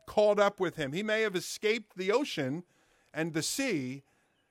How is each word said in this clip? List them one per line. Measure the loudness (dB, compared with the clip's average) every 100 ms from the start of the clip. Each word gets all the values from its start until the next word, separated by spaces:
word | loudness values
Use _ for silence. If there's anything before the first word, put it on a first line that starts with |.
| -2
caught | 4 4 6
up | 4 4
with | -4 -2
him. | -4
He | -2
may | 0 0
have | 0
escaped | -2 -6 -4 0 0 -4 -4
the | 0
ocean | 2 0 -2 -4 -4 -10 _ _ _ _
and | -6 -2
the | -2
sea, | -2 -2 -2 -2 -4 -8 -14 _ _ _ _